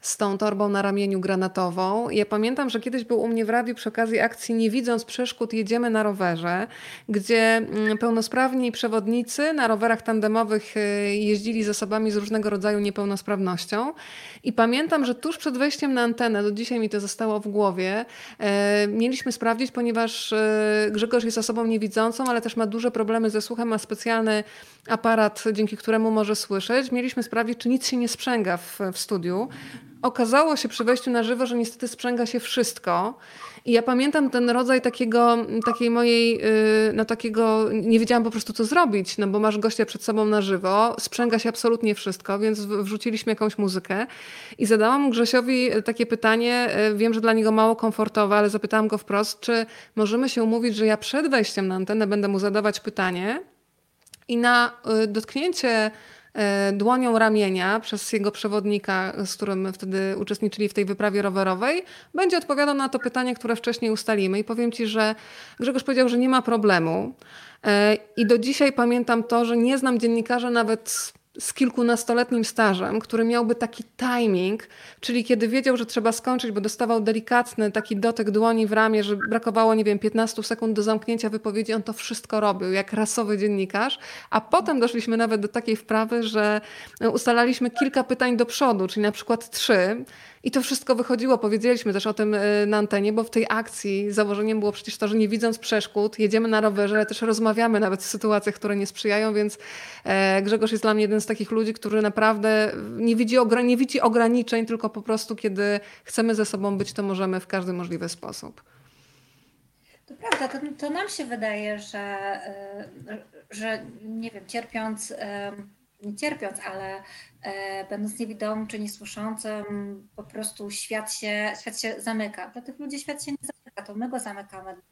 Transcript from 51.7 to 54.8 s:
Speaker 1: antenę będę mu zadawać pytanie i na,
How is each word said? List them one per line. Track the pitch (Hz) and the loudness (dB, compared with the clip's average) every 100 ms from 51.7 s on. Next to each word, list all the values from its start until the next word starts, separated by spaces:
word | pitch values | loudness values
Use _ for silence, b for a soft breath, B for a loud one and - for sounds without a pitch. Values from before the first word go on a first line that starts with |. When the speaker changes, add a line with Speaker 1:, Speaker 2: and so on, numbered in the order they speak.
Speaker 1:
antenę | 185 185 214 208 | -2 -2 0 2
będę | 208 202 | 2 2
mu | 196 | 0
zadawać | 202 202 214 208 | 0 0 0 -2
pytanie | - 208 185 180 190 277 392 _ _ _ _ _ _ - _ | -6 -2 -2 -2 -4 -4 -8 _ _ _ _ _ _ -20 _
i | 240 | 0
na, | 240 240 240 - | 4 4 4 -2